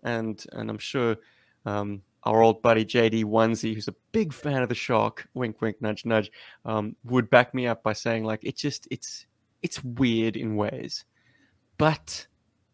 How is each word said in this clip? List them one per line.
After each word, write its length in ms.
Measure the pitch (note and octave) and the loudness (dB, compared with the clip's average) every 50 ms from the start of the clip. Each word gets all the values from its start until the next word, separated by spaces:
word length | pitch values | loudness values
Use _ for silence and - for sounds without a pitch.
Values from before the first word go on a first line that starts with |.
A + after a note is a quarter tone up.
| - | -6
And, 400 | B2 A#2+ A2+ A2+ A2 G#2+ - - - - | -4 -4 -4 -4 -6 -8 -10 -12 -14 -10
and 180 | - A2+ A2 | -10 -8 -8
I'm 80 | A2 G#2 | -8 -8
sure, 380 | - - - C#3 B2 A#2 A2 A2 - _ _ _ _ _ _ _ - | -8 -6 -2 0 2 0 0 -2 -4 _ _ _ _ _ _ _ -8
um, 360 | A2 G2+ G#2 G2+ G2+ G2+ G2 - _ _ _ - | -6 -4 -4 -4 -4 -6 -10 -14 _ _ _ -2
our 180 | - A2 A2 A2+ | 2 6 8 8
old 200 | A2+ A2 A2 - | 8 6 6 4
buddy 220 | A#2+ A#2 A2 A2 | 4 4 4 4
J 240 | - - B2 A#2 A2+ | 2 2 4 4 4
D 160 | G#2+ A2+ A2 | 4 2 0
Onesie, 500 | G#2 G#2+ A2+ A2+ A2+ A2+ A2 - A#2 A2 | 2 2 4 4 4 2 0 -2 -4 -6
who's 140 | G#2+ G#2 - | -6 -8 -10
a 60 | G2 _ _ _ - | -10 _ _ _ -2
big 200 | A3+ G#3+ D#3+ C3+ | -2 0 -2 -4
fan 300 | - - D3 C#3 C3+ B2+ | -8 -4 -2 -2 0 0
of 60 | B2 | -2
the 60 | B2 | -2
Shark, 520 | - - - B2 A2 A2 A2 - - - - - | -4 -2 0 2 2 2 0 -2 -8 -14 -12 -8
wink, 260 | B2+ B2+ A2+ G#2+ - | -6 -6 -6 -4 -4
wink, 200 | - A2+ G#2 - | -4 -4 -4 -4
nudge, 240 | - A2 G#2+ - - | -4 -6 -4 -4 -2
nudge, 260 | A#2 A#2 A2 G#2 - - - - - - _ - | 0 2 2 0 0 -6 -20 -20 -20 -20 _ -8
um, 300 | A2 A2 G#2+ G#2 G#2+ - - - | -4 -4 -4 -4 -4 -8 -12 -6
would 260 | A#2 B2 B2+ A#2 - | -2 0 0 2 6
back 220 | - B2 B2 - - | 6 6 6 4 0
me 140 | C3 B2 | -4 -2
up 160 | A#2+ A2+ A2+ - | -2 -2 -2 -2
by 120 | G#2+ G#2+ | -2 -2
saying, 300 | - - A#2+ A2+ A2+ A2 | -2 -2 -4 -2 -2 -2
like, 200 | A2 A2 A2 - | -4 -4 -6 -6
it 120 | - C3+ | -8 -8
just, 300 | - - D3 - - - - - | -6 -6 -6 -6 -6 -10 -12 -12
it's, 340 | - - - - - - _ _ _ _ _ _ _ - | -10 -10 -10 -12 -14 -18 _ _ _ _ _ _ _ -8
it's 200 | F3+ - - - | -4 -4 -4 -6
weird 540 | B2+ A#2+ A#2+ C3+ A#2+ A2+ A2+ A2+ A2+ G#2 | -6 -2 0 0 2 2 2 0 0 -2
in 180 | A2+ - A2+ G#2+ | -4 -4 -4 -2
ways. 500 | G#2 G#2 G#2 - B2+ B2 - - - - _ _ _ _ _ _ _ _ _ _ _ _ _ _ - | -2 -2 -2 -4 -8 -10 -10 -12 -12 -14 _ _ _ _ _ _ _ _ _ _ _ _ _ _ 2
But 480 | D3+ D#3 D3+ - - - - - - _ _ _ _ _ _ _ _ _ | 2 2 2 0 -4 -8 -10 -10 -10 _ _ _ _ _ _ _ _ _